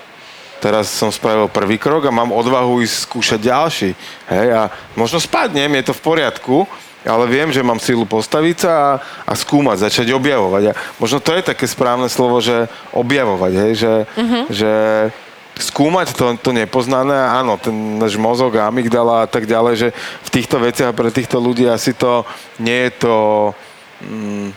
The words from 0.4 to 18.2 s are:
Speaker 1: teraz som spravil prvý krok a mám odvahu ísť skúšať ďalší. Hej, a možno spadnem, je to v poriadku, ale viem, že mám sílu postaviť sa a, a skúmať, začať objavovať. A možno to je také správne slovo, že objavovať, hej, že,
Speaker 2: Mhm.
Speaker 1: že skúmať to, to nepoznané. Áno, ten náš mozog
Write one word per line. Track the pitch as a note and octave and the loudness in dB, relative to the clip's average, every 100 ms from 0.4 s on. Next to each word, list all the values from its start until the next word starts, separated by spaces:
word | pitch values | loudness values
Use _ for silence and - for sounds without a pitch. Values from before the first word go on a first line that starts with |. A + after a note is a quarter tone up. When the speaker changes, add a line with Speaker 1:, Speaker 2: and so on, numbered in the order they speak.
| - - | -20 -4
Speaker 1:
teraz | G#2 G#2+ G2+ | 0 0 0
som | - A2 | -2 -2
spravil | - A#2 A2 G2+ | 0 0 2 2
prvý | G#2+ G2+ | 0 0
krok | G#2+ C#3+ D#3+ | 0 0 2
a | C#3 | 2
mám | A#2 A#2+ | 0 0
odvahu | A#2 A#2+ C3 B2 B2 | 0 2 2 2 2
ísť | A2 - | 0 -4
skúšať | - A#2+ - A2+ | -6 -4 -2 0
ďalší. | A2+ C3 D#3+ - F#2+ - - - - | 2 2 0 -2 -4 -4 -12 -18 -4
Hej, | F#2+ A#2+ | 0 2
a | A2+ G2+ - - | 2 0 -4 -10
možno | G#2+ A#2 E3+ | -2 0 0
spadnem, | - E4 C4+ D3 C#3+ | 0 0 0 0 0
je | C#3 | 0
to | B2 | 0
v | B2+ | -2
poriadku, | D#3 E3 B2 - - D3 G3+ - - - | 0 2 0 -4 0 0 0 -6 -20 -8
ale | A#2+ A2+ | 0 0
viem, | A#2+ C3 D#3+ | 2 2 2
že | C3+ | 0
mám | B2 A2+ | 0 0
sílu | - A#2 | 0 0
postaviť | G#2 A2 - D#3 E3 E3 | 0 -2 0 0 0 2
sa | F#3 | 2
a, | D#3+ C#3 C3 - - | 2 2 0 -4 -10
a | - | -4
skúmať, | G#2 - C#3+ C3+ F#2+ | -4 2 2 4 2
začať | G#2 - A#2 | 0 0 0
objavovať. | C3 C#3+ B2+ F#2 G2 F#2+ | 2 2 2 2 2 2
A | - - - | 0 -8 -4
možno | A2+ C3+ | -2 0
to | D#3+ | 0
je | F3 | 0
také | F#3 - | 0 -2
správne | B2+ - B2 B2 | -4 0 0 2
slovo, | B2 - B2 A#2+ | 0 0 2 2
že | A2+ A#2 A2+ - - | 2 0 0 -6 -6
objavovať, | - A#2+ C#3 A2+ F#2 F#2 F#2+ | -4 0 2 2 0 2 2
hej, | G#2+ | 2
že, | A2 A2+ A2 G#2+ | 2 2 2 0
Speaker 2:
Mhm. | A3 A#3 A#3+ C#4 | -2 -2 -2 -2
Speaker 1:
že | G#2 G#2+ G#2+ A2 A2 A2 - - - - | -2 0 2 2 2 0 -4 -20 -20 -20
skúmať | - - - D3+ F3+ D3 | -10 -8 0 2 2 -2
to, | - B2 A#2 | 0 0 0
to | C3+ | 0
nepoznané. | A#2+ G#2+ B2+ A#2+ C3 C#3 C3+ B2+ | 0 0 -2 0 0 2 0 2
Áno, | B2+ B2+ G2 | 0 0 -2
ten | A#2 A2 G#2+ | -2 -4 -4
náš | G#2+ A2 | -2 0
mozog | G#2 | 0